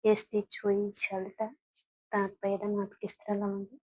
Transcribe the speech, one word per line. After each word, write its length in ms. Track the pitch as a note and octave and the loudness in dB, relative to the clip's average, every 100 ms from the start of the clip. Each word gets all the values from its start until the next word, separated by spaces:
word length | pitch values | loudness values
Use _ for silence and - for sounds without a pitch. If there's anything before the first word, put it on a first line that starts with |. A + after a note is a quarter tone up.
ये 100 | A3 | 6
स्टिच 460 | G#3 - G#3 G#3 - | 4 4 -2 -4 -2
हुई 260 | G#3 G3+ G3+ | 2 2 0
शर्ट 480 | G3+ - F#3+ F#3+ - | -2 -4 -4 -6 -4
है, 60 | A3 | -6
तो 680 | C4+ _ _ _ _ _ G#3 | -6 _ _ _ _ _ 0
आप 280 | G3 G3+ G3 | 0 -2 -2
ਇਹਦਾ 200 | G3 G#3 | 0 0
नाप 240 | G3+ G3 - | -2 -2 -6
किस 160 | G3+ - | -8 -6
तरह 180 | - G3+ | -2 -2
लवांगे। 400 | G3+ G3 G3 C#4+ | 0 -4 -8 -14